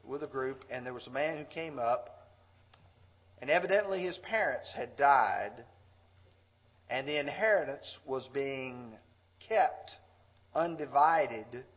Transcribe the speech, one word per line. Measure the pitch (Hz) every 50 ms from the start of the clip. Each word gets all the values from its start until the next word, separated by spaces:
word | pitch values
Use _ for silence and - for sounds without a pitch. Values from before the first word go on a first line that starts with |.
| -
with | 113 135 147 151
a |
group, | 135 127 135 131 131 135 131 - -
and | 123 127 123
there | 127 123
was | 123 -
a | 127
man | 127 135 147 156 165
who | 151 151
came | - - 165 165 160 147 131
up, | 117 117 120 - - - - - - - - _ _ _ _ - _ _ - - - - _ _ - - _ _ _ _ _ -
and | 127 135
evidently | 156 175 180 175 190 208 202 196 190 185
his | 180 180 170
parents | - - - 220 220 196 151 127 - - - -
had | - 127 120 -
died, | - 139 139 139 131 113 98 95 98 101 104 113 120 117 - - - - - - _ _ _ _ - - - _ _ _ _ _ _ _ _ _ _ _ -
and | 120 135 135
the | 147 151 147
inheritance | 143 139 - - 208 220 208 180 151 135 139 - - - - - -
was | 139 131 131 123 127 123
being | 139 139 135 135 131 131 127 123 123 123 113 110 104 - _ _ _ _ _ _ - -
kept | - 220 208 165 - - - - - - - - - _ _ _ _ _ _ _ _ -
undivided | 156 165 170 165 151 151 135 127 139 151 160 165 160 143 123 117 110 107 113 120 123 131 - -